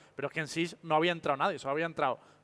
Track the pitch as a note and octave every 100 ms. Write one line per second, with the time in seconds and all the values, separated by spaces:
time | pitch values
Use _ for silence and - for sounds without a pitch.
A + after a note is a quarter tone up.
0 | - - C#3 D#3+ D3+ E3 E3+ - E3 D#3
1 | F3 E3+ D#3 C#3 F#3 D3+ C3+ D3 E3 D#3
2 | C3+ A#2+ - -